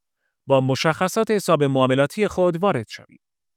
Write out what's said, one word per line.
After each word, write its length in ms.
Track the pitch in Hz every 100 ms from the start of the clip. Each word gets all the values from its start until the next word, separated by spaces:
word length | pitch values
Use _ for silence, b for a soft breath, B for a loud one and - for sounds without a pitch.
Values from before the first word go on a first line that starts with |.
| _ _ _ _ -
با 140 | 135
مشخصات 680 | 131 131 165 151 180 226 220
حساب 340 | 208 - 156
معاملاتی 640 | 143 135 131 131 143 - 202
خود 340 | - 180 165
وارد 260 | 202 143 104
شوید. 320 | - - - _ _ _